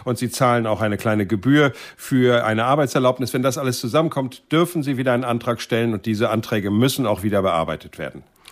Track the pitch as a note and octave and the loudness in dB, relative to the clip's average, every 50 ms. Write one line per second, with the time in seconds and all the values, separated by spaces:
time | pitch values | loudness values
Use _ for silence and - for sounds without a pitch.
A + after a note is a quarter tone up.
0 | - C3 A#2+ - B2+ A#2 - - C3+ B2 A#2+ A#2+ A2+ A2 G#2+ F#2+ A2 G#2+ G2+ F#2+ | -4 -4 -4 -2 -4 -6 -2 0 2 2 4 2 2 0 0 0 0 -2 -2 -2
1 | - A2+ G#2+ G#2+ G2+ F2 A2 G2 F2+ C3 C#3+ D3 D3 C#3 - - - - - - | 0 0 0 0 0 0 -2 -2 2 4 4 6 4 4 0 -4 -16 -20 -20 -16
2 | - - C#3 B2+ B2+ B2 A#2+ A#2+ - A2 A2 A2 A#2 B2+ C#3+ D3+ C#3+ B2+ - D3 | -8 -2 0 2 4 4 4 4 2 2 0 0 2 2 2 2 2 0 0 2
3 | B2+ B2+ - - C3 A2+ - C3 B2+ C#3 A#2+ - C3+ B2+ B2 - - A#2 A2+ D#3 | 2 2 2 0 -4 -4 -4 0 0 0 -2 0 -4 -4 -4 -4 -6 0 0 0
4 | D#3+ D#3 - C#3 C3 A#2+ - - _ - D3+ D#3+ F3 E3+ - E3 C3+ C#3+ C3+ A#2+ | 0 0 -2 -4 -6 -6 -8 -12 _ -2 2 2 2 2 0 -4 -4 -2 -2 -2
5 | C3 B2+ A#2+ A#2+ B2+ B2 A#2+ A#2 - B2+ A#2 - - - A#2+ A2+ A#2 A#2 A2 F#2+ | 0 0 0 0 0 -2 -2 -2 -2 -2 -4 -4 -2 -2 -2 0 0 0 -2 -2
6 | - A2+ A2 G#2 A#2 G#2+ A2+ A#2 - - A#2 G#2 F#2+ G2+ G#2 G#2+ B2+ B2+ - - | -2 -2 -2 0 0 0 0 -2 -2 -2 -4 -2 -2 0 2 2 2 2 2 0
7 | C3 G#2 G#2 F2 G2 G#2+ G#2 G2 F#2+ F#2 E2+ E2 D#2+ D#2+ D#2+ - - - - - | 0 -2 -2 -2 -2 -2 0 0 0 2 0 0 -2 -2 -4 -8 -10 -16 -14 -12
8 | D#2 C2 - C#2 - _ _ _ _ - | -12 -12 -12 -14 -20 _ _ _ _ -20